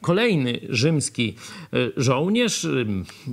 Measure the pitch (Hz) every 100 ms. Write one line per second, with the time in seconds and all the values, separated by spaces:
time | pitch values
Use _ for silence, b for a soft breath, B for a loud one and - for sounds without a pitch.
0 | - 180 240 170 127 120 - 117 147 156
1 | - - 113 B B B 160 123 123 -
2 | 123 131 175 226 240 - 165 135 110 95
3 | 85 B 135